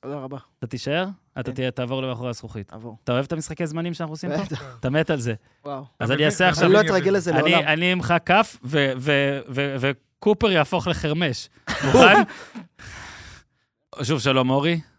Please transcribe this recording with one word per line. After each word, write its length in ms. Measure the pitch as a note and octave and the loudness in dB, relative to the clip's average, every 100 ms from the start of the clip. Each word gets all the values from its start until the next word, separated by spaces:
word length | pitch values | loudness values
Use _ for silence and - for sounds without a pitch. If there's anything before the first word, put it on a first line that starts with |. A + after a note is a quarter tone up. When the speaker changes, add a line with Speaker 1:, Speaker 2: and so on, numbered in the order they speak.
Speaker 1:
תודה 140 | B2+ C#3+ | -10 -10
רבה. 220 | C3 C3+ - _ | -10 -14 -16 _
Speaker 2:
אתה 80 | A#2 | -10
תישאר? 380 | B2+ - D3+ F#3 F#3+ _ - | -8 -4 -2 -4 -8 _ -10
אתה 40 | |
Speaker 1:
כן. 80 | B2 B2+ | -8 -4
Speaker 2:
תהיה, 160 | B2+ | -4
תעבור 300 | B2 B2 C3 | -4 -6 -4
למאחורי 260 | C3 A#2+ B2 | -6 -6 -8
הזכוכית. 440 | A#2 A#2 A2+ G2 | -8 -12 -12 -14
Speaker 1:
עבור. 240 | A2 A#2 A2 | -16 -18 -14
Speaker 2:
אתה 80 | - | -2
אוהב 140 | B2 C3+ | -2 -2
את 60 | |
המשחקי 340 | E3 D#3 D#3 E3 | -6 -8 -6 -6
זמנים 260 | D#3 E3+ | -4 -6
שאנחנו 200 | E3 E3 | -6 -8
עושים 160 | D#3 F3+ D3+ | -8 -6 -6
פה? 60 | |
Speaker 1:
בטח. 200 | G3 C3+ C3+ A#2+ | -6 -8 -12 -6
Speaker 2:
אתה 100 | C3 | -2
מת 200 | C#3+ D#3 | 0 0
על 100 | D#3 | -2
זה. 140 | A#2+ A2 _ _ D3+ | -2 -6 _ _ -12
Speaker 1:
וואו. 120 | C#3 | -12
Speaker 2:
אז 40 | C#3 _ | -14 _
Speaker 3:
אתה 80 | A2+ | -2
Speaker 2:
אני 80 | |
Speaker 3:
מבין? 120 | C#3 D3+ | 2 2
Speaker 2:
אעשה 180 | D3 | 4
Speaker 3:
אתה 60 | F3+ | 2
Speaker 2:
עכשיו 160 | D3+ F3 | 4 4
Speaker 1:
אני 80 | |
לא 60 | G3+ | 6
Speaker 3:
מבין? 120 | G#3+ | 4
Speaker 1:
אתרגל 200 | F#3+ F#3+ | 2 2
לזה 200 | G3 E3+ | 0 2
Speaker 2:
אני, 200 | D#3 D3+ | 2 4
Speaker 1:
לעולם. 160 | F3 D3+ | 2 2
Speaker 2:
אני 260 | D#3 F3+ | 0 2
אמחא 240 | F3+ C#3 E3+ - | 0 0 -2 4
כף, 320 | F#3 A3 - | 2 2 -4
ו-, 280 | B2 D3+ C#3 B2+ | -4 0 0 0
ו-, 420 | C3 C#3+ C#3 C#3 - | 0 2 2 -2 -6
ו-, 260 | C3 C#3+ C3+ | -4 -4 -2
וקופר 720 | C3 C3+ _ _ - G#3+ A3+ | -2 -2 _ _ 0 2 4
יהפוך 360 | F3+ C#3+ F#3 F3+ | 4 2 0 -2
לחרמש. 640 | E3+ D#3 D3+ E3+ B2 - _ | -2 -2 0 -2 -4 -8 _
Speaker 1:
<laughs> 220 | - - C#3+ | -10 -4 2
Speaker 2:
מוכן? 360 | F3 F3 A3 G#3+ - - - F#3 _ - - - - - - _ _ _ _ _ - | 8 8 8 4 -4 -18 -18 -20 _ -20 -18 -18 -20 -20 -20 _ _ _ _ _ -8
שוב, 160 | B2+ D3 | -2 0
שלום, 300 | C3+ C3 B2+ | 2 2 2
אורי. 300 | C3+ D3 E3+ D3+ | 2 2 -2 -4